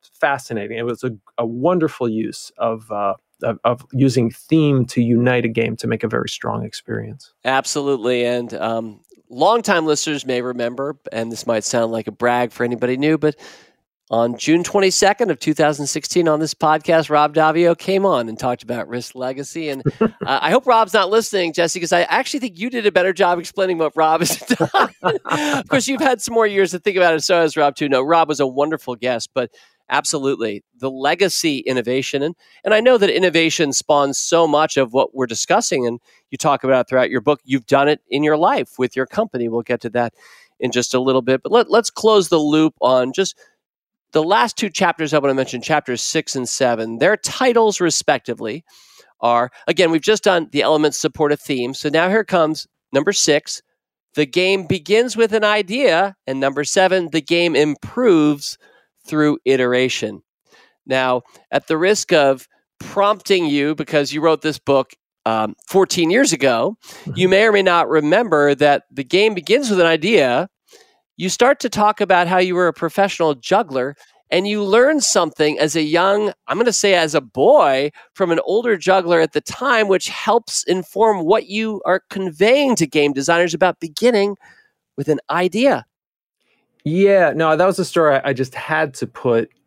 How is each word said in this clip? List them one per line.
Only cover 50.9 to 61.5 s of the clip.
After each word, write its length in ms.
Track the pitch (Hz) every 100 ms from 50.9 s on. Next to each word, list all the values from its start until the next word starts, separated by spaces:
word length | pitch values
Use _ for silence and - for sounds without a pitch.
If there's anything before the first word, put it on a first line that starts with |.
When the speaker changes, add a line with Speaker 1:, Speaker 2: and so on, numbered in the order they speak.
| -
Speaker 2:
support 340 | 156 - 147
a 60 | 147
theme. 360 | - 131 120
So 140 | 135 151
now 220 | 156 180
here 160 | 220 208
comes 420 | 185 156 156 - _ _
number 220 | 135 151
six, 480 | 196 - 143 - - - _ _ _ _ -
"The 100 | 147
game 420 | 165 185 196 170
begins 480 | 185 151 214 247 214
with 160 | 226
an 120 | 214 214
idea," 720 | 214 185 240 262 165 196 190 -
and 140 | 135
number 240 | 135 139 143
seven, 440 | 196 185 185 170
"The 80 | 160
game 340 | 147 170 170 139
improves 1040 | 151 143 - - 247 165 151 143 - - _ _ _ _ -
through 300 | 151 151 143 123
iteration." 800 | 131 123 123 127 - 107 101 _ _ _ _ _ _ -
Now, 360 | 131 127 127 - -
at 180 | _